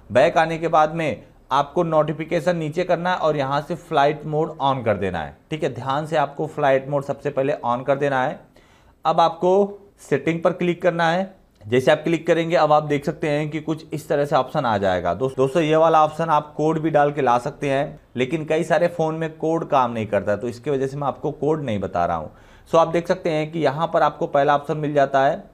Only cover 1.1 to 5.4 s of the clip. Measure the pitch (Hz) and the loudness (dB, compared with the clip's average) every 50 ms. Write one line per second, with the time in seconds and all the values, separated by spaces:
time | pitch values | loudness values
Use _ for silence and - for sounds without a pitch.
1.1 | 107 85 - - _ _ _ _ 127 139 175 - - 175 180 165 160 151 151 151 | -4 -6 -10 -20 _ _ _ _ -2 -2 -2 0 -2 -2 -2 2 2 2 2 0
2.1 | 160 147 160 156 170 175 151 180 175 170 160 151 151 175 180 - 175 160 170 180 | -2 -6 -6 -4 -4 -2 0 0 -2 -2 -4 -4 -4 -4 0 0 0 -2 0 -2
3.1 | 180 - - 160 151 147 135 131 139 143 151 - 175 - - - 165 147 139 147 | -2 0 0 0 0 0 -2 -2 -2 -4 -2 -4 -8 -10 -8 -2 2 2 4 2
4.1 | 156 151 - 156 151 151 160 165 156 156 139 139 131 131 113 110 104 95 98 95 | 2 -2 -6 -4 -2 -2 -2 -2 -4 -2 0 0 0 0 0 0 0 0 -2 -4
5.1 | 87 85 78 71 71 - | -4 -4 -6 -8 -10 -16